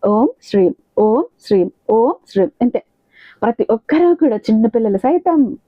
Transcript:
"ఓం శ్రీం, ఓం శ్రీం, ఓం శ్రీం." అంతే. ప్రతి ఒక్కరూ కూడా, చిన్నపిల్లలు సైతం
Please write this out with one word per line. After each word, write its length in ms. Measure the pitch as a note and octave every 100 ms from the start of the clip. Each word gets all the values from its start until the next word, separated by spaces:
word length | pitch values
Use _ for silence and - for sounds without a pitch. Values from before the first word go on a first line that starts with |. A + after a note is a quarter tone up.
| G#3
"ఓం 220 | G#3 C4+ B4
శ్రీం, 320 | - G3+ F3+ - _ -
ఓం 260 | G#3+ A3+ G#4 _
శ్రీం, 300 | - G3 F3+ _ -
ఓం 220 | A3 A#3+ G4 _
శ్రీం." 220 | G3 F#3 _
అంతే. 200 | B3 - - _ _ _ - _
ప్రతి 240 | G#3+ A#3+ -
ఒక్కరూ 440 | A3+ _ D4+ F4
కూడా, 220 | E4+ D#4 G#3+
చిన్నపిల్లలు 600 | - A3 A3+ A#3 A3 G3
సైతం 600 | B3+ E4+ - E4 B3+ -